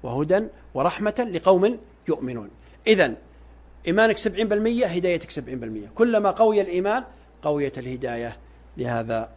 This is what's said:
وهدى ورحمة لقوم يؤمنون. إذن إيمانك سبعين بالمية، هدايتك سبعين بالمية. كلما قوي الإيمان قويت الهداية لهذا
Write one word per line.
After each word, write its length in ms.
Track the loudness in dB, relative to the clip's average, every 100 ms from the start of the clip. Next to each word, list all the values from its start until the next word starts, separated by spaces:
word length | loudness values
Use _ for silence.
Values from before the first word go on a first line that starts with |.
وهدى 400 | -6 -4 2 0 0 -12 -10
ورحمة 560 | -2 -2 0 -4 -2 -4
لقوم 460 | 0 4 6 4 0 -12 -14 -4
يؤمنون. 420 | -4 -4 -8 -12 -20 -20 -6 2
إذن 280 | 4 4 0 -14 -20 -20 -20 -20 -8 -2
إيمانك 300 | 4 4 2
سبعين 300 | -2 -2 0
بالمية، 380 | 0 0 0 0
هدايتك 460 | 0 0 -2 -4
سبعين 280 | -10 -8 -10
بالمية. 320 | -8 -10 -12 0
كلما 360 | 2 4 2
قوي 300 | 4 4 4
الإيمان 420 | 0 -2 0 -2 -6 -20 -20 -8
قويت 360 | -4 -2 -4 -6
الهداية 600 | -10 -8 -6 -6 -8 -12 -20 -20 -20 -8
لهذا 520 | -4 -4 -2 -4 -6